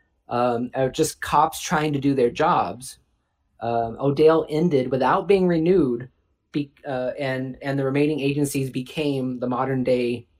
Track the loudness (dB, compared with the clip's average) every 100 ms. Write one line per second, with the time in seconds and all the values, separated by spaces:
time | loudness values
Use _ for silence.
0 | _ _ -6 0 0 0 -4 -2 -2 0
1 | -2 -4 0 2 2 0 -4 -2 0 0
2 | 0 2 0 2 0 2 0 -6 -16 -20
3 | _ _ _ _ _ -10 -4 -2 -2 -2
4 | -2 4 6 6 2 0 2 2 2 0
5 | 2 2 4 4 4 2 4 4 2 0
6 | -8 _ _ _ _ -6 -6 _ -8 -6
7 | -4 -4 -4 -4 -6 -8 -4 -2 0 2
8 | 0 0 -2 0 -2 -2 -4 -6 -8 -4
9 | -4 -2 -4 -4 -4 -2 -2 0 0 0
10 | 0 -4 -8